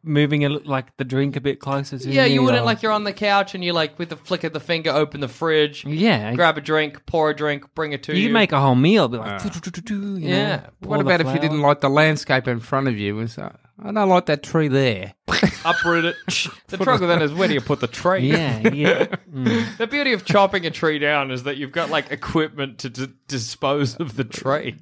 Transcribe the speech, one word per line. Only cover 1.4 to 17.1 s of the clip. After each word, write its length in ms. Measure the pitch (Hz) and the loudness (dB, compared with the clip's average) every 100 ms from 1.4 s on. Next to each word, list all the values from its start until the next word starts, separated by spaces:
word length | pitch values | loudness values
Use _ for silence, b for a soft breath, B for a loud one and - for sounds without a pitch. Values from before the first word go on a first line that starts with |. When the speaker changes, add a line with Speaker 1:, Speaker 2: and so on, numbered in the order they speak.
Speaker 1:
bit 180 | 135 139 | -4 -6
closer 380 | 139 139 139 135 | -6 -6 -6 -8
to 120 | 131 | -2
Speaker 2:
Yeah, 140 | 135 262 | 2 4
Speaker 1:
me, 60 | |
Speaker 2:
you 80 | 135 | 4
wouldn't, 200 | 254 247 | 4 4
Speaker 1:
or 20 | 233 | 0
Speaker 2:
like, 160 | 220 | 0
you're 100 | 220 | 0
on 120 | 214 | -2
the 80 | 208 | -4
couch 420 | 196 208 202 190 | -4 0 2 0
and 80 | 185 | -4
you, 100 | 175 | -2
like, 240 | 170 156 - | 0 -2 -4
with 100 | 170 | -10
the 80 | 160 | -10
flick 280 | - 170 | -6 -4
of 80 | 160 | -4
the 60 | 151 | -6
finger, 300 | - 165 156 | -4 -2 0
open 300 | 143 151 147 | 0 0 -2
the 80 | 135 | -8
fridge, 560 | 117 165 156 147 143 | -4 0 2 2 -2
Speaker 1:
Yeah. 500 | 143 151 220 139 104 | -6 2 2 2 0
Speaker 2:
grab 220 | 127 170 156 | 2 2 2
a 60 | |
drink, 420 | 147 156 151 - - | 0 0 0 -6 -4
pour 220 | 165 151 | 2 2
a 60 | 147 | 2
drink, 300 | 151 143 - | -2 -4 -8
bring 180 | - 156 | -8 -6
it 100 | 143 | -6
to 120 | - 165 | -2 0
Speaker 1:
You 120 | 220 | 2
Speaker 2:
you. 40 | |
Speaker 1:
make 200 | 226 196 | 2 4
a 80 | 143 | 4
whole 140 | 135 | 4
meal, 340 | 127 135 214 131 | 6 6 6 4
be 100 | 120 | -2
like, 120 | 110 | -6
Speaker 3:
Ah. 60 | 98 | -6
Speaker 1:
"Do, 120 | 101 | -8
do, 100 | 165 | -8
do, 100 | 180 | -12
do, 100 | 175 | -12
do," 380 | 226 202 202 196 | -8 -6 -6 -6
you 80 | 151 | 0
Speaker 2:
Yeah. 280 | 139 147 131 | 0 0 -4
Speaker 1:
know, 60 | - _ | -8 _
Speaker 3:
What 0 | |
Speaker 1:
pour 140 | - 143 | -4 0
the 20 | |
Speaker 3:
about 180 | 139 170 | 2 2
if 60 | 143 | 2
you 60 | |
Speaker 1:
flour. 100 | 143 | 0
Speaker 3:
didn't 180 | 156 151 | 0 2
like 200 | 143 147 | 2 4
the 80 | 139 | 4
landscape 580 | 143 156 147 - 131 123 | 4 4 2 0 0 0
in 120 | 117 | -4
front 280 | 117 135 135 | -2 -2 0
of 100 | 107 | 0
you 200 | 101 104 | -2 -2
and 120 | 113 | -6
say, 180 | - - - _ - | -8 -14 -16 _ -14
"I 100 | 208 | -6
don't 160 | 214 196 | 0 4
like 180 | 180 180 | 4 2
that 160 | 147 | -2
tree 260 | - 160 151 | 0 0 2
there"? 460 | 135 131 98 98 _ - | 2 2 0 -8 _ -4
<laughs> 360 | - 202 - | 0 0 0
Speaker 2:
Uproot 400 | 165 170 170 170 165 | -2 0 2 2 0
it. 100 | - | -4
<laughs> 280 | - - 156 - _ | -6 -4 -4 -10 _
The 80 | 190 | -2
trouble 280 | 190 233 | 0 2
then 160 | 180 | 2